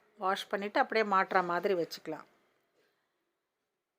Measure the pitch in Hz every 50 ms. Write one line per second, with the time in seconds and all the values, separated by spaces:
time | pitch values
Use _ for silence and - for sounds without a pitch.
0 | _ _ _ - 202 185 196 - - - - 202 202 208 - 294 254 226 220 220
1 | 220 208 196 190 190 - - 190 180 175 170 175 175 202 196 175 160 160 - -
2 | _ 160 156 139 - _ _ _ _ _ _ _ _ _ _ _ _ _ _ _
3 | _ _ _ _ _ _ _ _ _ _ _ _ _ _ _ _ _ _ _